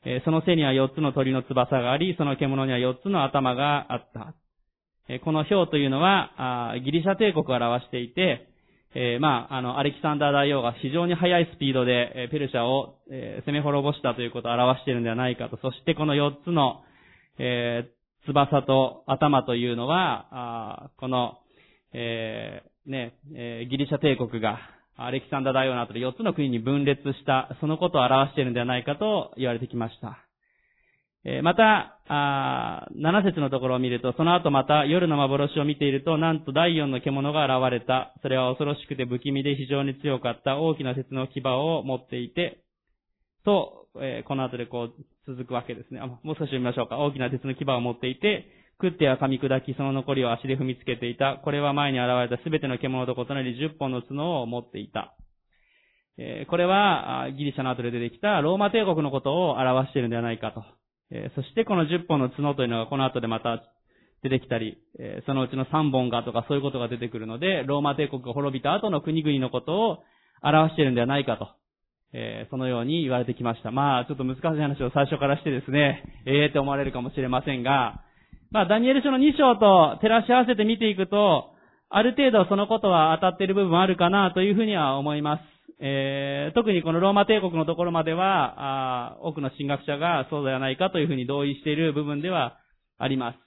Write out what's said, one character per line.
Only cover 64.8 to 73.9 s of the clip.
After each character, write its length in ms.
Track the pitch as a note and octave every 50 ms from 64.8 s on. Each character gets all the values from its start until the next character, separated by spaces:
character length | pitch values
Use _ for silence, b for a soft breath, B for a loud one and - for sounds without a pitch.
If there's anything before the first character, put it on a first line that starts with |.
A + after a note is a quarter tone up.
| _ _ _ -
え 200 | A#2+ A2 G2 -
ー、 40 | -
そ 80 | - C3+
の 100 | C3+ C3
う 60 | B2
ち 60 | C3
の 100 | C3 C3 -
三 200 | - D#3 D#3 D3
本 180 | C3 C3 B2+ B2
が 140 | A2+ A#2 A2+
と 100 | B2 G#2+
か 120 | A#2 A#2
そ 80 | - D3
う 20 |
い 20 | C#3
う 40 | C3+
こ 80 | C#3
と 80 | C3+ B2+
が 80 | A#2+
出 100 | A2+ B2
て 120 | A#2 A#2+ A2+
く 100 | A2 A2+
る 80 | A2
の 100 | A2 A2+
で、 260 | A#2+ D#3+ F#3 G3 D#3+ B2+
ロ 140 | C3+ C#3+ C#3+
ー 20 |
マ 140 | C#3+ C#3+ C#3
帝 120 | C#3+ D3+
国 160 | C3+ - C3 B2
が 100 | A#2+ A#2
滅 200 | C#3+ C#3+ C#3+ C3
び 60 | C3 -
た 100 | C#3 E3
後 160 | G#3 - G#3+
の 120 | F3 C#3+
国 220 | C#3 D#3+ D#3 D#3+ D3+
々 160 | D3+ C#3+ C3+
の 100 | C3 B2
こ 120 | B2 B2+
と 120 | - - E3
を 300 | G3 A3+ A3+ E3 - b b b b b b b b
表 320 | - D3 D3+ D#3 D#3 D#3+ D#3+
し 20 |
て 60 | -
い 40 | D3+
る 60 | C3+
の 40 | B2
で 60 | A#2+
は 60 | A#2+
な 120 | B2 C#3 C#3+
い 60 | C3+
か 120 | - A2+
と 100 | - G#2+ - _ _ _ _ _ _ _ _ _ _ _ _ -
え 280 | B2 A#2 A2+ A2 A2 A2+
ー、 20 | -
そ 60 | -
の 140 | C3 C3 B2+
よ 120 | B2 A#2
う 40 | A#2
に 160 | C3 D#3 E3+
言 100 | D#3+ C3
わ 80 | B2+ B2
れ 60 | B2
て 80 | B2 A#2+
き 100 | - A#2+
ま 120 | A#2+ A2+
し 60 | -
た。 100 | - A2+
ま 280 | A#2 C3+ C#3 C#3+